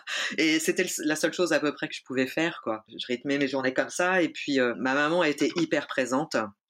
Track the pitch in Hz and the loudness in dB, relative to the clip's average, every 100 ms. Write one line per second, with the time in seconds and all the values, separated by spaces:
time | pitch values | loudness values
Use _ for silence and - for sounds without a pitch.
0 | - - - - 160 156 170 175 170 - | -6 -4 -2 0 2 2 2 0 -2 -2
1 | 151 156 165 175 175 151 147 139 151 - | -2 0 0 2 2 2 0 -2 -6 -8
2 | - 131 131 156 165 - - 110 - 113 | -4 -2 0 0 -2 -2 -6 -6 -8 -10
3 | - 120 143 139 139 135 131 131 131 - | -6 -4 -2 0 0 0 0 0 -2 0
4 | 180 185 156 - - 135 123 104 131 139 | 2 2 2 -2 0 2 2 2 0 2
5 | 151 175 156 147 143 175 160 151 - - | 2 4 2 2 0 2 0 0 -2 -2
6 | 127 131 160 123 107 - | 0 0 0 -2 -4 -8